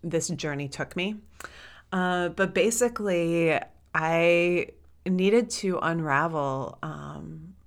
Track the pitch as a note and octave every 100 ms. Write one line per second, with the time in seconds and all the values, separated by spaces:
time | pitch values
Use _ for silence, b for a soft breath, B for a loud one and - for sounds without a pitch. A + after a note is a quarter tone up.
0 | E3+ D#3+ D#3+ D3+ D#3 C#3+ C#3 - - F3+
1 | F#3+ G#3+ - B B B B B B F#3
2 | F3+ F3+ F3 E3+ F#3+ F#3+ G#3+ A3+ A#3+ A#3
3 | G#3 F3 E3+ E3+ E3 D3+ - - _ D#3+
4 | D#3+ E3 E3+ E3+ F3 F3 - - - -
5 | F#3 F#3 F#3+ A#3 A3 - F#3+ F3+ D#3+ E3
6 | D#3 C#3 E3 D#3+ C#3 C3+ B2+ - D#3 D3
7 | C#3+ D3 D#3 D#3+ E3 -